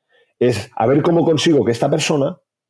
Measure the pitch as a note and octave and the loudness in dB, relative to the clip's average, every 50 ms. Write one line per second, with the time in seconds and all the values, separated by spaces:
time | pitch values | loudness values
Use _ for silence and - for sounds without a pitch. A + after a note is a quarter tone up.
0 | _ _ _ _ _ _ _ - A#2+ B2 A#2+ G2 - - _ - A2+ A#2 C#3 - | _ _ _ _ _ _ _ -2 0 0 0 -2 -6 -10 _ -2 0 0 2 2
1 | - F3 E3+ E3+ D3 E3 D#3+ D3+ - F3+ D3+ C3+ G#2 A2+ A#2 - D#3 C#3+ D#3+ D#3 | 2 2 2 2 2 2 0 0 2 2 2 2 2 0 -2 -2 -2 -2 -2 -2
2 | - - E3 C#3+ C3+ D3 F3+ - _ _ _ _ _ | -2 -2 -2 -2 -2 -2 -6 -8 _ _ _ _ _